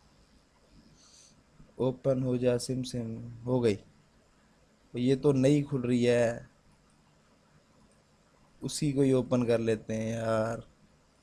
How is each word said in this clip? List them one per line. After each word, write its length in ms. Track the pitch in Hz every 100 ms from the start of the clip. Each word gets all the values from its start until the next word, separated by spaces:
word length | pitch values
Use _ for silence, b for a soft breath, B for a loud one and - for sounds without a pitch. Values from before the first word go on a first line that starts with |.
| _ _ _ _ _ _ _ - - _ B B B B _ - - -
ओपन 420 | 127 127 139 131
हो 140 | 131 123
जा 200 | 123 123
सिम 260 | - 131
सिम, 320 | 127 123 113 113 117 117 120
हो 140 | 127
गई। 160 | 120 98
तो 1200 | - _ _ _ _ _ _ _ _ _ _ 120
ये 160 | 123 131
तो 160 | 147
नई 280 | 135 131 147
खुल 200 | 139 139
रही 220 | 120 123
है, 460 | 120 120 117 117 - _ _ _ _ _ _ _ _ _ _ _ _ _ _ _ _ _ _ _ _ -
उसी 300 | - - 156
को 80 | 135
ही 120 | 139
ओपन 300 | 131 123 123 117
कर 140 | 117
लेते 340 | 113 107 -
हैं 200 | 110 110
यार। 500 | 113 113 110 110 117 - _ _ _ _ _